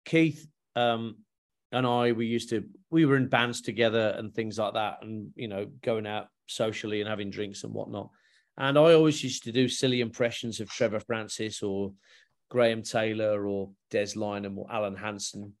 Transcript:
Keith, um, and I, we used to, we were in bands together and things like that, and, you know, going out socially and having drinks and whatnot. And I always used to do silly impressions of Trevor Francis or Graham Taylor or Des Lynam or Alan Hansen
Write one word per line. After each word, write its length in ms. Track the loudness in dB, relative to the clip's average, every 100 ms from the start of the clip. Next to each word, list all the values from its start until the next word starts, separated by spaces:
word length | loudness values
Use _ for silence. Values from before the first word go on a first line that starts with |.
Keith, 420 | 0 4 4 0 -12 _ _ 0
um, 440 | 2 2 -4 -10 -20 _ _ _ _
and 160 | 0 2
I, 240 | 2 2
we 140 | 2 0
used 240 | -2 -2
to, 160 | -4 -4 -14 -2
we 160 | 4 6
were 100 | 4
in 140 | 4
bands 320 | 2 2 -2
together 520 | -6 2 2 4 2 0
and 160 | -6
things 260 | -6 -4 -2
like 140 | -2
that, 240 | 0 -2 -6
and, 280 | -10 -10 -10 -10
you 120 | -8
know, 200 | -6 -8 -6
going 240 | -2 -2 -2
out 220 | -6 -8 _ -10
socially 520 | -2 -2 -2 -4 -4
and 100 | -2
having 200 | -4 -6
drinks 340 | -6 -8 -8
and 100 | -10
whatnot. 360 | -8 -8 -8 -10 _ _ _ _ -4
And 200 | 2 6
I 140 | 8
always 300 | 8 6 2
used 200 | -4 -6
to 100 | -4
do 160 | 0 2
silly 320 | 2 0 2
impressions 580 | 0 0 -2 -2 -8 -8
of 100 | -8
Trevor 300 | -2 0 0
Francis 640 | -4 -6 -6 -6 -6 -4
or 300 | -4 -2 -4 -8 _ -20 _ _ _
Graham 340 | 2 4 2
Taylor 640 | -2 0 0 0 2 2 0
or 240 | -2 -4 -10 _
Des 240 | -2 -2 -2
Lynam 420 | -4 -4 -6 -8
or 100 | -6
Alan 260 | -2 -2 -4
Hansen 580 | -8 -6 -8 -10 -14 -16